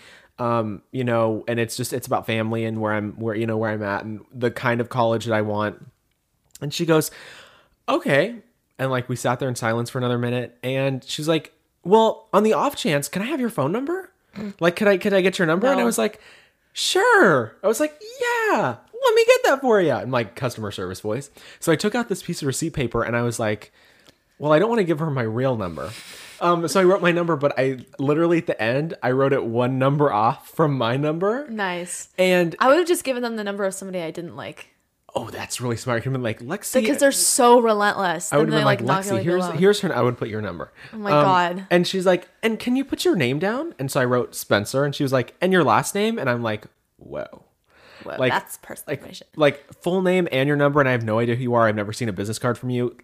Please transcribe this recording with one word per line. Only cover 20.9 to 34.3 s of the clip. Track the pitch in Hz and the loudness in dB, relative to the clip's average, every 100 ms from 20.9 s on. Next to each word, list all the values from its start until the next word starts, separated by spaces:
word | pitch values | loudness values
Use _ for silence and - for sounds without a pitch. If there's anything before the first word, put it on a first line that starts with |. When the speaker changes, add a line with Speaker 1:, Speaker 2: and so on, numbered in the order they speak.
| 95 | -6
Speaker 1:
voice. | 107 117 - - - - | -6 -6 -8 -18 -20 -4
So | - | 0
I | 156 | 0
took | 214 240 | 0 -2
out | 233 | -4
this | 185 | -6
piece | - 170 | -6 -6
of | 143 | -4
receipt | - 165 | -2 -4
paper, | 147 117 117 | -2 -2 -2
and | 107 120 | -2 0
I | |
was | 120 113 | -2 -2
like, | 110 107 - _ _ _ _ _ _ - | -2 -4 -8 _ _ _ _ _ _ -4
"Well, | 147 | 2
I | 156 | 4
don't | 220 | 4
wanna | 233 170 | 2 0
give | 156 | 0
her | 160 | -2
my | 131 | -2
real | 113 113 135 113 | -2 0 0 0
number." | 90 76 82 - - - - - | -4 -6 -10 -12 -18 -20 -20 -2
Um, | 175 170 165 | 0 2 2
so | 196 | 4
I | |
wrote | 180 196 | 4 4
my | 175 | 2
number, | 170 170 151 | 2 0 0
but | 143 123 | 0 0
I | 131 127 - - | 0 -2 -10 -4
literally | 139 156 170 170 | 0 2 4 2
at | 170 | 0
the | 143 | -2
end, | 110 135 160 - | 0 0 -2 -2
I | 120 | 0
wrote | 131 139 | 2 2
it | 135 107 | 2 0
one | 117 123 131 | 0 0 2
number | 135 147 143 | 2 2 2
off | 104 113 139 - | 2 2 0 -4
from | - 151 131 | 0 0 2
my | 113 135 | 0 0
number. | 151 165 196 254 302 | -2 0 -2 -2 -6
Speaker 2:
Nice. | 220 190 175 180 - - - | -6 -4 -4 -8 -12 -8 0
Speaker 1:
And | 185 180 170 - | 4 4 2 2
Speaker 2:
I | 247 | 4
would've | 320 339 | 4 2
just | 349 | 0
given | 262 247 | -2 -4
them | 240 220 | -4 -4
the | |
number | 202 202 196 | -6 -4 -4
of | |
somebody | 190 190 180 | -4 -8 -8
I | 160 | -8
didn't | 165 170 | -8 -12